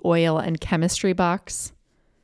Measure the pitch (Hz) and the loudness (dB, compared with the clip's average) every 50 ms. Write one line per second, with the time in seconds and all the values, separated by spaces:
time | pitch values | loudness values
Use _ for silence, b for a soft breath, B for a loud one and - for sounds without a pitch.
0 | - 180 170 170 165 165 156 160 - - 165 156 - - - 170 170 175 - - | 0 2 2 4 4 2 2 0 -2 -2 -4 -4 -4 -2 0 0 0 0 0 0
1 | - 196 185 185 185 175 175 190 - - - - - - - _ _ _ _ _ | 0 0 0 2 0 0 0 -4 -6 -10 -12 -10 -10 -12 -14 _ _ _ _ _
2 | _ _ _ _ | _ _ _ _